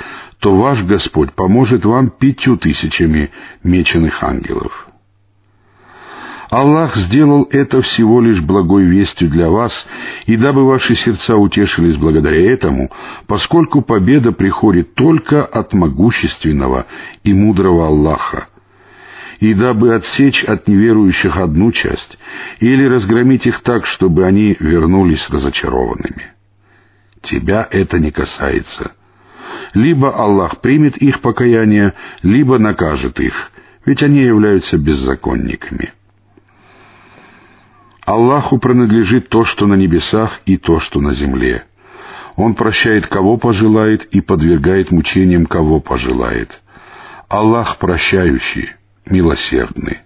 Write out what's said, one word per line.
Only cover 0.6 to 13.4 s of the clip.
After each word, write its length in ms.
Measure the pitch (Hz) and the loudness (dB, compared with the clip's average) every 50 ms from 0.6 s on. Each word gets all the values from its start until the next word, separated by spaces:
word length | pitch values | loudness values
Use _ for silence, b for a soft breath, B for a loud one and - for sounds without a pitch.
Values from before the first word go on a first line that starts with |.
| 113 139 139 113 92 | 2 2 0 0 0
Господь 500 | 87 104 90 - - - 78 71 67 - | 0 0 -2 -2 -2 -2 -2 -2 -2 -2
поможет 540 | - 92 92 101 123 131 107 123 104 82 | -4 0 2 2 2 2 2 0 0 2
вам 240 | 101 117 127 131 120 | 0 2 2 0 0
пятью 480 | - _ 131 135 127 - - 135 120 87 | 0 _ 0 0 0 0 0 0 0 0
тысячами 720 | - 82 - - - 80 - - 87 80 78 78 73 71 B B B B B B - | 0 -2 -2 -2 -4 -6 -4 -2 0 0 0 0 -2 -4 B B B B B B -2
меченых 600 | 90 90 92 80 - - 85 82 76 - - - | 0 0 0 0 0 0 0 0 0 -2 -4 -6
ангелов. 680 | 67 - - - - - - - - - - - - _ _ _ _ _ _ _ _ _ _ _ _ B B B B B B B B B B B B B B B B B B B B | -6 -6 -6 -6 -8 -8 -8 -8 -10 -12 -14 -20 -20 _ _ _ _ _ _ _ _ _ _ _ _ B B B B B B B B B B B B B B B B B B B B
Аллах 460 | 110 123 139 143 151 160 165 139 107 | -2 0 2 4 2 2 0 -2 -2
сделал 520 | 110 92 87 110 143 156 143 143 143 - - | -4 -2 0 2 2 4 4 4 2 2 0
это 300 | - 135 139 131 - 131 | 0 -2 0 0 0 -2
всего 400 | 131 - - - 117 107 117 123 | 0 0 0 0 2 4 4 4
лишь 200 | 117 117 107 92 | 4 4 2 2
благой 440 | 76 76 92 101 92 82 98 101 95 | 0 0 0 0 2 2 4 4 4
вестью 460 | 87 87 98 98 - - - 90 80 | 4 4 2 2 0 -2 -2 -2 0
для 180 | 71 85 85 80 | 0 0 2 2
вас, 380 | 87 107 120 107 - - - B B B B B B B B | 2 0 0 -2 -4 -8 -12 B B B B B B B B
и 100 | - 113 | -2 0
дабы 300 | 113 120 139 139 135 135 | 2 2 2 2 2 4
ваши 280 | 135 135 123 - - 117 | 4 2 2 0 0 -2
сердца 420 | - - 120 104 87 - - 113 | 0 0 -2 -4 -2 -2 0 2
утешились 600 | 104 101 92 - 101 101 - - - 85 85 78 | 2 2 2 2 0 0 0 0 0 0 0 2
благодаря 560 | 69 76 80 78 80 73 80 78 80 90 107 131 | 2 0 2 2 2 2 2 2 2 4 2 2
этому, 380 | 127 - 80 67 65 67 - B B B B B B B | 0 0 -2 -2 -2 -4 -6 B B B B B B B
поскольку 560 | - 104 98 | -6 -4 -4